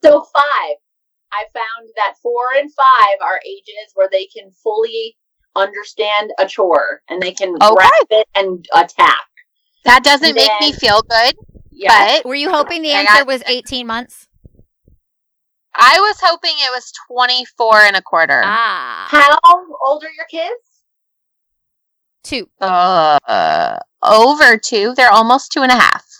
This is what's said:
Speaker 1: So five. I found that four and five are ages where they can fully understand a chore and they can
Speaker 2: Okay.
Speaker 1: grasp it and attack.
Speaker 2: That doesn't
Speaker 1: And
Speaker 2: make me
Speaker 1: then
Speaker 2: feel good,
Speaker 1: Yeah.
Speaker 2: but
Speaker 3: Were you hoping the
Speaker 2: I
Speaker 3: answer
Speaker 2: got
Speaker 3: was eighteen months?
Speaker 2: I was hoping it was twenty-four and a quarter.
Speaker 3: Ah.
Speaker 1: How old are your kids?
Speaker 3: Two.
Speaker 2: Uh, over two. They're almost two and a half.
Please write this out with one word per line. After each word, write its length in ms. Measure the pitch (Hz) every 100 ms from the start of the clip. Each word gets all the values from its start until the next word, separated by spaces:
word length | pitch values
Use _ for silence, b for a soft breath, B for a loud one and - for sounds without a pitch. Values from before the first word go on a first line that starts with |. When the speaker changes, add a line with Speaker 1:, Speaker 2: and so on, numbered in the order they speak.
Speaker 1:
So 160 | 311 294 -
five. 440 | 285 285 254 165 147 _ _ _ _ _
I 120 | 208 220
found 360 | 240 226 226 226 220
that 180 | 208 -
four 220 | 240 240 247 262
and 160 | 294
five 440 | - 269 233 208 196
are 180 | 175 185
ages 480 | - 196 - 202 214
where 140 | 196 190
they 160 | 190 196
can 240 | 220 196
fully 640 | 190 - 208 226 226 226 _ _ _ _ -
understand 760 | 294 285 - - 208 208 214 214
a 80 | 190
chore 560 | - 190 151 - - _
and 120 | 175
they 120 | 185
can 220 | 185 190 170
Speaker 2:
Okay. 140 | 208
Speaker 1:
grasp 320 | 214 185 640 508
it 180 | 214 214
and 300 | 196 196 180 165
attack. 500 | 165 170 - - - - _ _ _ _ _
Speaker 2:
That 180 | - 254
doesn't 240 | 254 285 320
Speaker 1:
And 80 | 294
Speaker 2:
make 140 | 277 311
me 100 | 302
Speaker 1:
then 80 | 277
Speaker 2:
feel 240 | 240 208
good, 320 | 214 233 240 311 - - -
Speaker 1:
Yeah. 440 | _ 370 220 208 294
Speaker 2:
but 60 | 254
Speaker 3:
Were 80 |
you 160 | 277 294
hoping 320 | 320 285 339
the 100 | 311
Speaker 2:
I 80 | 294
Speaker 3:
answer 140 | 302 -
Speaker 2:
got 80 | 269
Speaker 3:
was 160 | 262 -
eighteen 400 | 247 - 262 240
months? 420 | 226 247 - _ _ _ _ _ _ _ _ _ _ _ _ _ _ _
Speaker 2:
I 240 | - 240 330
was 160 | 427 403
hoping 300 | 370 339 349
it 180 | 311 262
was 220 | 254 - - -
twenty-four 680 | 247 247 247 247 _ 226 214
and 140 | 208 190
a 60 |
quarter. 380 | - 170 160 139
Speaker 3:
Ah. 600 | 113 220 226 185 127 98 95
Speaker 1:
How 280 | 294 285 302 508 359 359 277
old 200 | 269 302
are 60 | 311
your 160 | 311 320
kids? 320 | 330 349 480 _ _ _ _ _ _ _ _ _ _ _ _ _ _ _ _
Speaker 3:
Two. 260 | - 269 196 _
Speaker 2:
Uh, 1160 | 190 - 185 185 156 147 - 101 80 78 67 50 - _
over 540 | - 220 240 294 285 220
two. 360 | - 226 208
They're 180 | 254 247
almost 400 | 214 226 262 -
two 100 | -
and 80 | 262
a 40 | 247
half. 280 | - - _ _